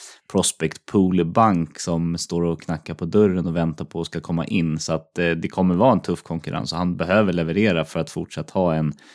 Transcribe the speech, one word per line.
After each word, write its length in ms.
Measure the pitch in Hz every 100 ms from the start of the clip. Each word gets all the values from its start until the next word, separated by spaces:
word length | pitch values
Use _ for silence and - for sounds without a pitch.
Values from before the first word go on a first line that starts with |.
| - - -
prospect 540 | 98 87 - 80 - -
pool 400 | 104 92 92 82
bank 540 | 101 110 90 80 -
som 380 | - 85 85 85
står 260 | - 85
och 180 | 85 82
knackar 320 | - 80 -
på 120 | 82 85
dörren 420 | 104 104 90 85
och 80 | 85
väntar 300 | 82 78 82
på 160 | 85
att 60 | 82
ska 120 | 85
komma 260 | - 85 -
in. 340 | 98 82 78
Så 140 | -
att, 260 | 80 - -
eh, 100 | 85
det 160 | 82 -
kommer 280 | - 92 87
vara 160 | 127
en 100 | 98
tuff 220 | - 87
konkurrens, 480 | - 82 - 80 -
och 60 | 80
han 200 | 90 85
behöver 360 | 82 101 104
leverera 520 | 87 82 87 107 82 78
för 140 | 82
att 100 | 78
fortsatt 400 | 82 80 - 80
ha 260 | 95 90 80
en, 180 | 78 76 -